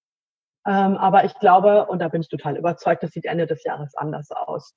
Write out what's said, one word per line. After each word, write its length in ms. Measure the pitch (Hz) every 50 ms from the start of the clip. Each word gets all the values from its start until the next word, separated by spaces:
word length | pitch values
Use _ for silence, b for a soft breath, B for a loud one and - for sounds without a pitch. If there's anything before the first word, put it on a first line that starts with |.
| _ _ _ _ _ _ _ _ _ _ _ _ -
Ähm, 300 | 202 196 196 196 196 196
aber 300 | 170 190 190 185 196 202
ich 80 | 202 - -
glaube, 480 | 202 190 180 190 185 208 208 208 - -
und 120 | 185 175
da 80 | 175 160
bin 140 | 170 165
ich 80 | 156 -
total 260 | - 147 - 147 139
überzeugt, 480 | - - 175 165 - - 190 170 - -
das 80 | 160
sieht 140 | - 170 -
Ende 200 | - 160 170 165 160
des 160 | 165 156 -
Jahres 300 | 151 147 147 151 143 -
anders 360 | - 147 151 147 147 147 -
aus. 420 | - - - - - 147 - - _